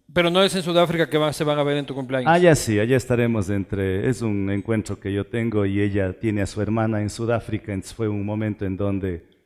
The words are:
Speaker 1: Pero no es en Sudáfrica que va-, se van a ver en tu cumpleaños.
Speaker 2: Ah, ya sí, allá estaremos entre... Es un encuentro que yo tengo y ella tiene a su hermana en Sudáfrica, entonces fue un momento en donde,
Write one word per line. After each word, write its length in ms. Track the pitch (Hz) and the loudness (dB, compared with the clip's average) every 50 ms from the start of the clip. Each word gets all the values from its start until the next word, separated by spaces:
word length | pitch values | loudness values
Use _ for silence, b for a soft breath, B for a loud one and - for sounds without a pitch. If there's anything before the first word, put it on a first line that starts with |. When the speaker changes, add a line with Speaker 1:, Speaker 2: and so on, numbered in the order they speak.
| _ - 143 | _ -4 -2
Speaker 1:
Pero 160 | 175 175 170 | 0 0 2
no 140 | 170 185 196 | 4 4 2
es 100 | 190 - | 2 2
en 80 | 190 160 | -2 -2
Sudáfrica 460 | 170 170 170 175 160 170 165 165 - | 0 2 2 2 2 2 0 0 0
que 80 | 151 | 2
va-, 160 | 151 151 151 131 | 0 0 0 0
se 100 | - 160 | -2 -2
van 160 | 147 147 147 | 0 0 0
a 40 | 143 | 0
ver 160 | 143 143 147 | 0 0 -2
en 80 | 143 | -2
tu 80 | 131 135 | -4 -6
cumpleaños. 360 | 135 135 123 135 131 123 151 | -8 -6 -4 -4 -2 2 4
Speaker 2:
Ah, 60 | 165 | 4
ya 180 | 175 180 170 151 | 6 8 6 6
sí, 240 | - - 117 110 104 | 6 4 2 2 2
allá 200 | 107 117 131 127 | 4 4 2 2
estaremos 500 | - - 123 120 120 117 117 110 98 87 | 2 2 2 2 2 2 2 0 0 0
entre... 640 | 101 101 95 - - 98 98 95 92 95 113 127 | -2 -2 -2 -4 -4 -2 -2 0 0 0 0 0
Es 100 | 127 - | -2 0
un 300 | 117 110 104 101 98 98 | -2 -2 -2 -2 -2 -2
encuentro 500 | 98 101 95 - 113 110 101 - 101 - | -2 -2 -2 -2 -2 -2 -2 -4 -8 -8
que 100 | - 98 | -6 -4
yo 140 | 98 101 98 | -4 -4 -4
tengo 400 | - - 117 117 117 107 107 101 | -4 -4 -4 -2 0 0 0 0
y 160 | 98 98 101 | 2 2 0
ella 320 | 101 104 98 101 95 92 92 | 0 0 2 0 0 -2 -2
tiene 300 | - - 110 107 104 98 | -2 -2 -2 0 0 -2
a 40 | |
su 140 | 95 - 107 | -2 -2 -4
hermana 400 | 104 98 110 113 110 110 110 104 | -2 0 0 0 0 0 0 -2
en 80 | 104 104 | -2 -4
Sudáfrica, 640 | - - 117 113 117 110 - - 107 104 - - 101 | -4 -4 -2 -2 -2 -2 -2 -4 -6 -6 -6 -6 -6
entonces 220 | 95 - - - | -6 -8 -8 -8
fue 140 | - 113 107 | -6 -4 -2
un 180 | 104 104 101 | -2 -2 -4
momento 400 | 104 107 107 110 107 101 - 101 | -4 -4 -2 -2 -4 -4 -4 -4
en 100 | 95 95 | -4 -4
donde, 500 | 90 101 101 98 98 92 92 87 82 - _ _ _ _ | -2 -2 -2 -2 -2 -2 -4 -4 -6 -10 _ _ _ _